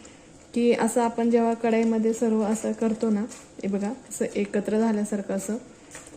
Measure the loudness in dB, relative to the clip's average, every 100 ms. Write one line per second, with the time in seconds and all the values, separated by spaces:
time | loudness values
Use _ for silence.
0 | -20 -20 -20 -20 -6 2 4 4 2 2
1 | 0 2 2 4 4 2 2 2 2 2
2 | 0 0 0 2 0 0 -2 -2 -2 0
3 | 0 0 -2 -10 -20 -8 -4 -2 -4 -6
4 | -12 -6 -4 -2 -2 -2 0 0 2 0
5 | -2 -4 -4 -6 -4 -8 -8 -20 -20 -20
6 | -20